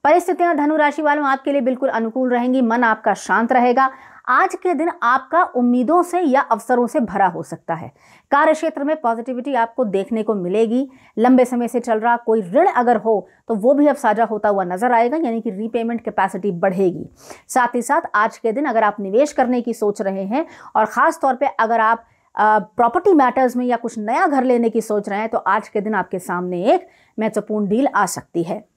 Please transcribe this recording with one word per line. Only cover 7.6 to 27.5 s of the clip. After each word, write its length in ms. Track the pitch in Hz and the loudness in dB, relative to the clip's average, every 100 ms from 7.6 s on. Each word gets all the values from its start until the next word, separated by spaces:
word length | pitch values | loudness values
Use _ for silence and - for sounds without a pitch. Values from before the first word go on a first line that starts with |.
| - | -8
है। 180 | 165 139 _ _ _ _ | -8 -8 _ _ _ _
कार्य 220 | 285 320 | 2 2
क्षेत्र 320 | 311 320 302 | 2 -2 -4
में 120 | 277 311 | -4 -2
पॉजिटिविटी 580 | 233 233 240 247 269 | -2 -4 -6 -8 -4
आपको 300 | 254 226 - | -2 -2 -2
देखने 380 | 226 196 196 220 | -2 -2 -2 -4
को 120 | 214 | -2
मिलेगी। 560 | 208 175 202 226 247 269 - _ - | -4 -2 0 0 0 -4 -10 _ 0
लंबे 260 | 240 262 | 4 4
समय 240 | 247 240 240 | 4 0 -2
से 120 | 240 | -4
चल 180 | 240 220 | -2 0
रहा 180 | 233 240 | 0 0
कोई 260 | 233 220 | 0 -2
ऋण 240 | 180 233 381 | 2 2 2
अगर 300 | - 233 220 | 2 2 2
हो 320 | 214 208 - _ - | 2 0 -2 _ -6
तो 60 | |
वो 200 | 220 226 | 0 2
भी 120 | 285 294 | 4 4
अब 100 | 277 | 2
साझा 280 | 226 214 | 0 0
होता 240 | 220 214 214 | 0 0 0
हुआ 160 | 202 | 0
नजर 280 | 185 185 240 | -2 -2 2
आएगा, 240 | 233 240 311 | 2 2 0
यानी 240 | 285 226 | -2 -2
कि 100 | 226 | -6
रीपेमेंट 540 | 190 226 233 226 226 | -6 -6 -4 -4 -4
कैपेसिटी 460 | - 202 190 196 202 | -6 -2 -2 -2 -4
बढ़ेगी। 600 | 175 196 185 190 156 - _ - - _ | -2 -2 2 0 -2 -12 _ -20 -20 _
साथ 260 | 254 240 | -2 0
ही 80 | 240 | -2
साथ 180 | 240 294 330 | -2 -2 0
आज 240 | 208 220 - | 0 0 -2
के 140 | 226 | -4
दिन 120 | 220 | -2
अगर 200 | 294 226 | -2 2
आप 120 | 208 208 | 0 0
निवेश 320 | 196 208 294 | -2 0 0
करने 280 | - 240 247 | 0 0 0
की 140 | 240 | -2
सोच 280 | 220 208 202 | -2 -2 -2
रहे 220 | 202 190 | -4 -4
हैं 220 | 190 247 330 - - - | -4 -4 -4 -12 -4 -2
और 100 | 214 | 0
ख़ास 320 | - 262 - | 2 0 2
तौर 120 | 269 | -2
पे 120 | 254 285 | 0 -2
अगर 340 | - 226 233 | -2 0 2
आप, 240 | 220 226 _ _ _ - | 2 0 _ _ _ 0
अ, 220 | 214 214 | 2 2
प्रॉपर्टी 560 | 202 - 233 285 403 | 0 0 0 2 4
मैटर्स 420 | 330 254 247 254 247 | 4 4 2 0 0
में 100 | 247 | -2
या 100 | 247 | -2
कुछ 220 | 233 226 | -4 -8
नया 280 | 208 277 370 | -4 0 2
घर 180 | 277 | 2
लेने 260 | 254 240 233 | 2 2 2
की 100 | 226 | -2
सोच 280 | 214 208 208 | -2 -4 -2
रहे 100 | 202 | -6
हैं 100 | 226 | -4
तो 100 | - | -2
आज 300 | - 208 208 | 0 -2 -2
के 120 | 220 | -6
दिन 140 | 202 | -2
आपके 240 | 208 180 185 | -4 -4 -6
सामने 460 | 185 180 180 180 | -6 -6 -4 -2
एक 220 | 202 359 - _ _ - | 0 0 -2 _ _ -6
महत्वपूर्ण 480 | 220 214 202 | -4 -4 -4